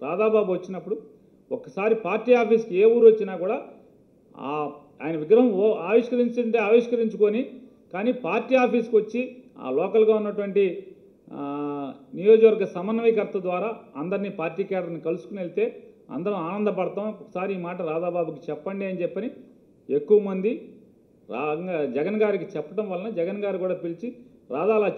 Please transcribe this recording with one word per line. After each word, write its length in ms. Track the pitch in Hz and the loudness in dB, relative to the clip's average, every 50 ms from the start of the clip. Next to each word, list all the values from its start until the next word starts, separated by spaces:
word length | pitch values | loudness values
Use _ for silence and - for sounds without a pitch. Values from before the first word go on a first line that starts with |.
రాధాబాబు 520 | 127 147 175 202 220 220 214 214 196 185 185 | -8 -4 -2 0 2 2 4 2 2 0 -2
వచ్చినప్పుడు 480 | 180 - - 185 170 156 190 220 - - - - _ _ _ _ _ _ - | -4 -6 -8 -12 -12 -8 -8 -8 -10 -10 -14 -20 _ _ _ _ _ _ -10
ఒక్కసారి 440 | 127 - - - - 190 202 226 220 | -10 -10 -10 -10 -6 -2 0 2 0
పార్టీ 380 | - - 170 208 214 220 247 247 | 0 0 -2 -4 0 4 4 4
ఆఫీస్కి 440 | 240 226 208 226 220 220 - 175 | 4 6 4 2 2 2 0 2
ఏ 80 | 185 214 | 4 6
ఊరు 200 | 226 233 233 226 | 6 6 8 8
వచ్చినా 320 | 220 208 214 196 190 185 | 8 8 6 2 -4 -4
కూడా 240 | 165 180 196 247 285 - - - - - _ _ _ _ _ _ _ _ _ - | -4 -4 -4 -4 -4 -6 -12 -18 -20 -20 _ _ _ _ _ _ _ _ _ -16
ఆ, 340 | - 120 135 147 151 151 131 - - - - _ - | -12 -10 -8 -6 -6 -6 -8 -10 -14 -20 -20 _ -10
ఆయన 160 | 127 160 165 | -8 -6 -6
విగ్రహం 340 | 151 151 156 214 240 254 240 | -4 2 6 6 6 6 6
ఓ-, 240 | 190 185 190 180 175 | 4 2 2 2 2
ఆవిష్కరించుంటే 840 | 165 165 185 214 247 233 - 254 240 247 233 233 247 226 226 220 233 | 0 0 2 4 4 4 4 2 2 2 2 0 -2 0 0 0 0
ఆవిష్కరించుకొని, 840 | 202 202 233 240 233 240 247 226 226 208 185 185 208 202 208 240 269 - - - - - - _ _ - - | 4 6 4 4 4 2 0 0 0 -2 0 2 2 2 2 0 -4 -6 -10 -16 -20 -20 -20 _ _ -10 -8
కానీ 180 | 185 214 247 | -2 -2 -2
పార్టీ 440 | - - - 165 196 220 - - 262 | -2 -2 -2 -2 -2 -2 0 2 2
ఆఫీస్కి 400 | 254 247 220 - 240 - - 226 | 4 4 4 2 0 0 2 2
వచ్చి 400 | 208 - - - 247 254 254 - - - - - - | 2 2 0 -2 -4 -6 -6 -8 -16 -20 -20 -18 -12
ఆ 100 | 120 127 | -8 -4
లోకల్గా 460 | 131 156 180 202 - 220 220 214 220 | -2 -2 0 2 2 4 4 4 4
ఉన్నటువంటి, 720 | 214 208 202 196 208 202 202 180 202 196 180 165 - - - - - - - _ _ _ - - | 2 0 -4 -4 -6 -4 -2 0 0 0 0 -2 -6 -12 -16 -20 -20 -20 -20 _ _ _ -18 -14
ఆ, 600 | 143 143 143 143 147 147 143 143 143 139 131 127 - - - - | -12 -10 -8 -8 -6 -6 -6 -8 -8 -10 -12 -14 -16 -18 -16 -10
నియోజకవర్గ 500 | 160 185 214 220 220 226 220 - 185 196 | 2 6 8 8 10 10 8 6 4 0
సమన్వయకర్త 720 | - - 175 180 214 220 226 233 226 - 214 196 - - | -4 -4 -6 -4 -4 -2 0 2 2 2 2 0 -2 -4
ద్వారా 420 | 190 175 180 180 180 202 226 220 - - - - | -6 -4 -4 -2 -2 -2 -4 -6 -8 -14 -14 -12
అందరినీ, 340 | 135 156 180 202 196 202 190 | -10 -6 -4 -4 -4 -6 -6
పార్టీ 340 | - - 160 170 165 196 190 | -6 -6 -6 -6 -6 -6 -6
కేడర్ని 360 | 196 190 185 170 170 170 156 | -4 -4 -4 -4 -6 -8 -8
కలుసుకుని 400 | 165 160 175 170 - - 202 190 | -6 -6 -6 -6 -8 -12 -12 -10
వెళ్తే 440 | 180 165 - 202 220 240 - - - - - _ _ - | -10 -8 -4 -4 -4 -4 -4 -8 -18 -20 -20 _ _ -12
అందరం 240 | 113 143 185 208 208 | -10 -6 -4 -4 -4
ఆనందపడతాం. 760 | 180 160 170 196 214 208 208 190 185 180 - - 196 208 214 | -4 -4 -6 -4 -2 -2 -2 -2 -2 -4 -4 -4 -6 -6 -6
"ఒకసారి 440 | 220 - - - - 180 190 196 190 | -8 -10 -14 -12 -8 -6 -6 -6 -6
ఈ 40 | |
మాట 240 | 180 170 175 180 180 | -6 -8 -8 -8 -6
రాధాబాబుకి 580 | 170 156 156 165 180 175 170 175 165 160 156 - - 156 | -6 -6 -4 -4 -4 -2 -2 -2 -4 -4 -6 -10 -10 -10
చెప్పండి" 360 | 147 147 - 190 196 196 196 | -10 -8 -8 -8 -6 -6 -6
అని 160 | 190 185 175 | -6 -4 -4
చెప్పని 280 | 175 160 - 190 214 - - - - - - _ _ _ _ _ _ - | -4 -4 -4 -6 -8 -8 -10 -12 -18 -20 -20 _ _ _ _ _ _ -2
ఎక్కువ 300 | 135 147 147 - 214 202 | -2 -2 4 6 6 6
మంది 520 | 196 196 185 190 185 226 285 - - - - - - - _ _ _ _ _ _ _ - | 4 2 -2 -2 -2 -2 -2 -4 -8 -16 -20 -20 -20 -20 _ _ _ _ _ _ _ -10
రంగ-, 640 | 107 123 151 151 151 160 185 185 175 151 147 127 117 | -8 -4 -4 -4 -4 -4 -4 -4 -4 -2 -2 -2 -2
జగన్ 280 | 143 156 196 214 214 | -2 -2 -2 0 0
గారికి 240 | 214 208 196 180 160 - - | 2 2 0 -2 -4 -6 -8
చెప్పడం 320 | 151 - - 185 214 208 190 | -8 -8 -6 -6 -6 -6 -4
వలన 200 | 185 175 196 233 | -6 -6 -6 -6
జగన్ 340 | 190 170 170 190 202 202 202 | -4 -4 -4 -4 -4 -4 -4
గారు 140 | 202 185 | -4 -4
కూడా 160 | 175 185 185 175 | -2 -2 -4 -4
పిలిచి, 420 | - 175 170 165 - 233 247 - - - - - _ _ - | -4 -6 -8 -8 -8 -10 -10 -10 -12 -18 -20 -20 _ _ -8
"రాధా, 240 | 120 147 180 214 220 | -6 -2 0 2 2
అలా 200 | 214 202 185 - | 2 2 0 -2